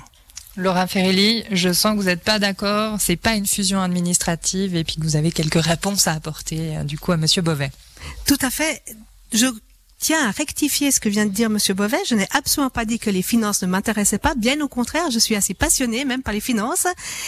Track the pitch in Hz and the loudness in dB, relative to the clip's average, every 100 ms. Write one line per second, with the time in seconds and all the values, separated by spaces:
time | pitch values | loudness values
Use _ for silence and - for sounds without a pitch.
0 | - _ - - - - 185 180 185 202 | -8 _ -20 -20 -16 -4 0 2 2 2
1 | 185 190 208 226 - 190 180 175 214 214 | 2 4 4 2 0 0 2 2 2 2
2 | 190 175 - 214 202 190 202 208 220 208 | 0 0 0 2 2 0 -2 0 0 -2
3 | - 175 226 214 202 - 190 196 185 180 | 0 0 2 0 0 0 0 0 0 0
4 | 175 175 - 170 - 190 196 170 160 156 | 0 0 0 -2 -2 -2 0 -2 -2 -4
5 | 160 151 160 165 156 170 160 165 196 196 | -2 0 0 0 0 2 2 0 -2 0
6 | - 156 156 147 - 160 160 156 147 151 | 0 -2 -6 -10 -8 -6 -4 -4 -6 -6
7 | - 170 156 - 170 147 139 - - - | 0 0 2 2 2 0 -2 -8 -20 -18
8 | - - - 277 254 - 311 - - 220 | -14 -8 0 2 2 0 -2 -2 -8 -20
9 | - - - 214 254 220 _ _ _ - | -20 -20 -4 0 2 0 _ _ _ -6
10 | - 320 247 190 302 - 285 - 285 254 | 0 2 2 0 -4 -2 -2 2 2 2
11 | 220 202 208 196 226 214 - 190 208 294 | 0 0 0 2 0 2 0 0 0 0
12 | 392 233 190 277 - - 262 - 220 226 | 0 0 2 0 0 0 0 0 -2 -2
13 | - 185 - 233 214 202 185 190 208 220 | 0 0 2 2 2 0 0 0 0 0
14 | 202 202 285 285 214 294 285 - 240 302 | 2 2 0 2 2 2 -2 -2 -2 0
15 | 339 226 - 214 190 190 294 - 247 226 | 0 2 2 2 0 -2 0 2 0 -2
16 | 285 254 247 208 - 226 226 359 359 359 | -2 -2 -2 -4 -2 -2 0 0 -2 -2
17 | - - | -8 -10